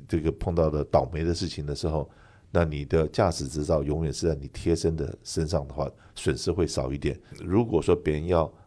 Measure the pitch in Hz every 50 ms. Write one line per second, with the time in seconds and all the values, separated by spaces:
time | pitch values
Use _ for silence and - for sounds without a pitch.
0 | - - 87 80 76 82 - - - 92 85 85 80 78 73 73 71 - - -
1 | 65 64 78 78 80 85 85 - 92 80 - - 73 73 71 - - 80 78 78
2 | 73 - - - - - - - - - - 87 85 80 73 71 71 67 - 82
3 | 78 76 - - 107 87 82 - 76 65 60 76 73 78 80 76 71 73 73 80
4 | 82 76 67 - 87 82 76 71 69 67 - - - 87 82 - - - 82 80
5 | 71 64 - - - - - - 80 78 87 76 67 65 - 73 69 67 - -
6 | - - - - - - 67 - - - - 90 82 76 - - 67 65 69 71
7 | 73 73 - - - - - 69 - 85 90 110 120 107 80 80 80 95 87 85
8 | - 80 76 76 78 87 90 82 80 78 - - -